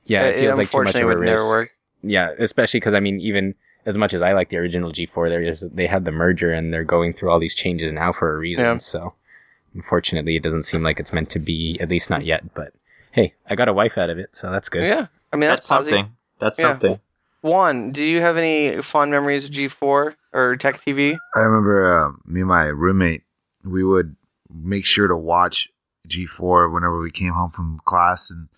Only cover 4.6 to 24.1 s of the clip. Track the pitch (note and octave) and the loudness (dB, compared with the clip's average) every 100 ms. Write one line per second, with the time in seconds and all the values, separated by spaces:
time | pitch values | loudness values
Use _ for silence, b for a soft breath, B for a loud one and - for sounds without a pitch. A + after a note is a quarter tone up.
4.6 | F2 F2 F2 D#2+ E2+ - E2+ E2+ E2+ D#2+ | -2 -2 -4 -6 -8 -2 -2 0 -2 -6
5.6 | F2 D#2+ F2 F#2+ E2+ D#2 F2 F2 E2+ D#2+ | -8 -4 -2 0 -2 0 2 2 0 0
6.6 | E2 E2 D#2 E2+ E2+ E2 F2+ E2+ E2 - | -2 -4 0 0 0 -2 0 2 0 -4
7.6 | F2+ E2+ D#2+ D#2 F2 E2+ E2+ D#2 E2+ F2 | -4 -4 -4 -2 -2 0 -2 -2 -4 -2
8.6 | A#2+ A#2 - - E2+ - b b b b | 0 0 -4 -6 -8 -16 b b b b
9.6 | b F2+ - F2 - E2 D2+ D#2+ D#2+ D#2+ | b -14 -2 -2 0 -4 -2 -2 -2 -4
10.6 | D2+ E2 D#2+ D#2 D#2 E2+ D#2+ E2+ D#2 E2 | -4 -2 -2 -4 -4 -4 -4 -6 -4 -4
11.6 | E2 E2 E2 F2 - E2+ D#2+ D#2+ - - | -4 -6 -2 -2 -2 -4 -2 -4 -4 -14
12.6 | D2+ _ _ b b - F#2+ _ - G2+ | -14 _ _ b b 0 0 _ -8 -2
13.6 | B2 G2 A2 - F2 E2+ F2 - F#2 G2 | 0 2 0 0 -4 -4 -10 -12 -6 -6
14.6 | - E2+ F3 C#4 A3+ _ - D3 D3+ C#3+ | -4 -2 0 -2 -4 _ -8 -2 0 2
15.6 | - C#3 C#3+ G2+ G#2 - _ - G#2+ - | 2 0 2 -2 -2 -12 _ -4 -4 0
16.6 | D#3+ C3+ - G2+ _ _ _ _ D#3 F3+ | 0 2 0 -2 _ _ _ _ 0 2
17.6 | F3+ B2+ A2 C#3 D3+ E3 E3+ E3 E3 D#3 | 2 0 -4 -4 0 2 2 2 0 0
18.6 | D3 F2 - D3+ C#3+ C#3+ C#3+ C#3+ C#3+ C#3+ | 0 -2 -2 0 2 2 2 -2 -4 -6
19.6 | C#3 - C#3 C#3 D3+ - _ B2+ B2+ B2+ | -6 -2 2 2 2 -4 _ 0 2 2
20.6 | C#3 C3+ - C#3 C#3+ D#3+ - - A2 A2 | -2 -2 -4 0 0 -2 -4 0 4 4
21.6 | G2+ G2+ F#2 E2+ D2 C2+ - F2 F#2 F2 | 4 4 4 4 2 -4 -8 -2 2 2
22.6 | D#2 D2 F2 F#2+ F2 D#2+ _ _ _ _ | 2 0 2 4 2 0 _ _ _ _
23.6 | F#2+ F#2 F#2 F#2+ E2 | -6 -2 2 2 2